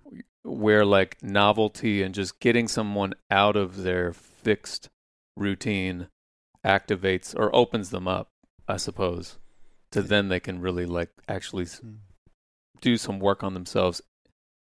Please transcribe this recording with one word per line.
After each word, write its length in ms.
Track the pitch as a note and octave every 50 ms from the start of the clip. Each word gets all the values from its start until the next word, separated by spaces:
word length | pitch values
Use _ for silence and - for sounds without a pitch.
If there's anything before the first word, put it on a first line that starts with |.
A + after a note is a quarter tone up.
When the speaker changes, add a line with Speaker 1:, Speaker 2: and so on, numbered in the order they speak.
| _ D4 - - - _ _ _ -
Speaker 1:
where, 420 | - - - G#2 G#2+ G#2+ G#2+ G#2
like, 360 | G2+ G2+ G2 F#2+ - - -
novelty 800 | - G2 G2 G2+ G2+ G#2 G#2 A2+ A2 G#2 - - - A2+ G#2 G2+ F#2+
and 120 | F#2+ F#2
just 240 | G#2 G2 F2 - -
getting 280 | - A#2+ A#2 A#2+ A#2 A2
someone 460 | - A#2+ G#2+ G#2 G2+ G2+ G2 F#2+ G2+ _ _ -
out 260 | G2+ G2 G2+ G#2 G#2
of 280 | G#2 G2 F2+ F#2 F#2+ F#2
their 300 | F#2 F2+ F2+ F2+ F2 E2+
fixed 760 | - _ _ _ _ - A2+ G#2 - - - - - - - _ _ _ _ _ _ _ _ -
routine 720 | G#2 G2+ G2+ G2 F#2 - A2+ G#2 G2 F#2 F#2 F2+ F2 F2 - _ _ _ _ _ _ _ _ _ _ -
activates 680 | F#2+ G2 G2 - - G#2 F#2 F#2+ F#2+ F#2+ F#2 - - - -
or 160 | A2 G#2 -
opens 340 | A#2+ B2 - - A2 G2 F#2
them 180 | - F#2+ F2+ F#2
up, 220 | F#2 F#2+ - _ _ _ _ _ _ _ - -
I 100 | G2 F#2
suppose, 600 | - - G2 - G2 F2+ F2 F2+ F2 - - - - - _ - - - _ _ _ _
to 100 | - G#2
then 280 | F#2+ F2+ G#2 G#2 G2 G2
they 100 | F#2 F2+
can 220 | - F#2+ F#2 F2+
really, 240 | F2+ F#2 F2+ F2+ F2+
like, 240 | F2 F2 F2 E2+ - _ _ - -
actually 360 | G2 F#2+ - - - F#2+ F2+
s-, 180 | E2+ - - A#2
Speaker 2:
Mm. 120 | A2 G#2+ A2 G#2 _ - _ _ _ _ _ _ _ _ _ _ _ _ -
Speaker 1:
do 160 | - B2 A#2+ A2
some 220 | - - G2+ G2
work 240 | F#2+ G2 G2 - -
on 100 | G2 F#2+
themselves 480 | F#2 F2+ - - G2+ F#2 F2+ F2 - - _ _ _ _ _ _ _ _ _ _ _